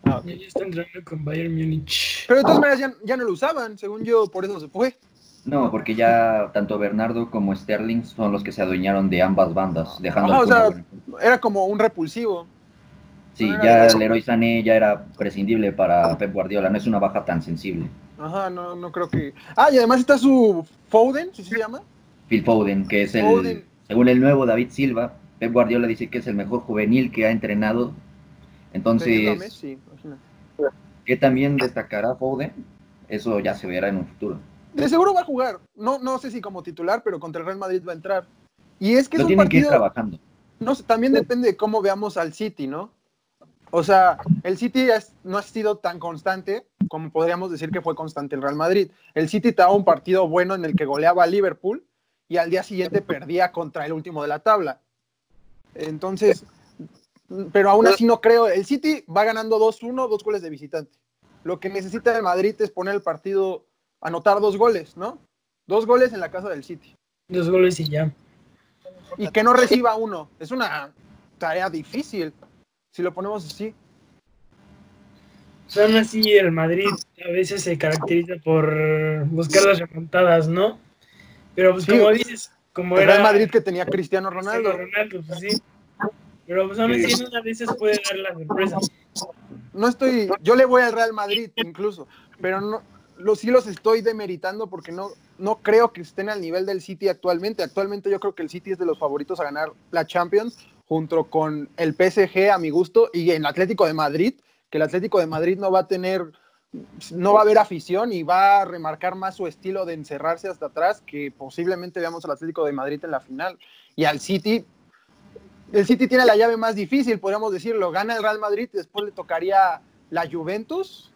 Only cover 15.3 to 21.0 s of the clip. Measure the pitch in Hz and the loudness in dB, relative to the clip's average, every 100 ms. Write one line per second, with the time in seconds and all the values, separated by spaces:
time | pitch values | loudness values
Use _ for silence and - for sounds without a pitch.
15.3 | 98 98 110 101 - 92 87 85 90 101 | -4 -2 0 0 0 2 4 2 0 -4
16.3 | 95 92 101 95 104 107 104 98 107 - | -4 -2 -2 0 0 0 0 0 -2 -4
17.3 | 82 78 82 95 85 - - - - 151 | -6 -4 -8 -6 -8 -8 -12 -20 -14 -8
18.3 | 185 190 180 175 175 175 170 170 - 143 | -6 -6 -8 -12 -12 -10 -6 -4 -4 -6
19.3 | - - - 294 262 233 254 247 277 262 | -12 -8 4 6 6 4 2 4 4 6
20.3 | 262 226 175 160 _ _ 220 | 6 6 2 -4 _ _ 4